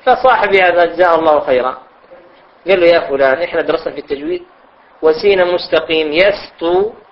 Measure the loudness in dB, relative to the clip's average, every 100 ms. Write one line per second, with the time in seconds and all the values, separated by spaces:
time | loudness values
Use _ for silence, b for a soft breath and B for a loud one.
0 | 0 2 2 2 2 2 2 2 0 2
1 | 2 2 2 0 0 -2 -2 -6 -18 _
2 | _ -20 -20 _ _ _ -2 2 4 2
3 | 0 0 0 0 -4 -4 -4 -4 -6 -12
4 | -10 -10 -8 -10 -12 _ _ _ _ _
5 | 0 2 0 2 0 -2 -2 -4 -2 -4
6 | -2 0 0 0 -10 _ -2 -2 -2 -8
7 | _